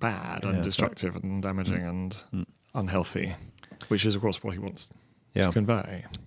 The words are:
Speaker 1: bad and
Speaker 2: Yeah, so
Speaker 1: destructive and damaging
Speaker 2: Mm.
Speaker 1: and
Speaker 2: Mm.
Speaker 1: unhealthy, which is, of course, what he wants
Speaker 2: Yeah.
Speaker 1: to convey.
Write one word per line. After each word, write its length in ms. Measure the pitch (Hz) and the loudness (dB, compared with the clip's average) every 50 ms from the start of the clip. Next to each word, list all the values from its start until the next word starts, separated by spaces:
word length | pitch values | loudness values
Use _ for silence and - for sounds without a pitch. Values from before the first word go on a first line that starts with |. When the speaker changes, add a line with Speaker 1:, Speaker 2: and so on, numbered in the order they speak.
Speaker 1:
bad 440 | - 117 101 92 - - - - 95 | -2 -2 -2 -2 -4 -6 -6 -4 -2
and 80 | 98 95 | 0 2
Speaker 2:
Yeah, 40 | 90 | 2
so 40 | 87 | 2
Speaker 1:
destructive 520 | 98 95 - 104 85 - - - 90 90 | 2 2 2 2 2 0 0 -2 -2 -2
and 260 | 90 90 95 98 98 | -2 -4 -2 -2 -2
damaging 380 | 92 98 95 95 92 95 90 90 | 0 0 0 0 0 0 0 0
Speaker 2:
Mm. 60 | 87 87 | 0 -2
Speaker 1:
and 260 | 87 92 92 92 98 98 - - | -2 -2 -2 -4 -6 -8 -8 -6
Speaker 2:
Mm. 140 | - 90 87 - - _ _ _ - | -4 -4 -4 -4 -8 _ _ _ -2
Speaker 1:
unhealthy, 600 | 123 98 90 92 92 85 - - 92 - 95 92 - - - - - - - - - - - | -2 0 2 2 2 2 0 -2 -2 -2 -4 -6 -8 -12 -18 -20 -20 -20 -20 -16 -8 -2 2
which 180 | 107 98 104 | 2 4 4
is, 80 | 110 101 | 4 4
of 80 | 98 | 4
course, 200 | 113 107 92 - | 2 0 0 0
what 100 | - 101 92 | -2 -4 -4
he 40 | 95 | -4
wants 300 | 101 98 90 - - - - - - _ _ _ _ _ - | -6 -8 -8 -8 -10 -10 -12 -20 -20 _ _ _ _ _ 2
Speaker 2:
Yeah. 120 | 98 95 | 4 4
Speaker 1:
to 60 | 90 | 6
convey. 520 | 87 110 104 113 117 98 95 98 95 90 - - - - - | 6 4 4 4 4 2 0 -4 -8 -10 -10 -10 -12 -12 -12